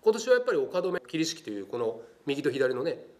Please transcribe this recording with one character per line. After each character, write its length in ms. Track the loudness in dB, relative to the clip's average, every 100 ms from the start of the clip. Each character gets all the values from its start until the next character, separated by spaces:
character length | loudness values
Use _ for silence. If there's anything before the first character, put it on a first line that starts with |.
今 120 | 2
年 140 | 2 4
は 40 |
や 40 | 4
っ 40 |
ぱ 80 | 4
り 40 | 2
岡 240 | 2 0
留、 180 | 0 -4
桐 260 | -4 -2
敷 180 | -2 -2
と 60 | -8
い 120 | -8
う 40 |
こ 120 | -6 -2
の 240 | -2 -4 -14 -10
右 160 | -4 -2
と 80 | -2
左 240 | 0 0
の 100 | 0
ね、 220 | -4 -6 -12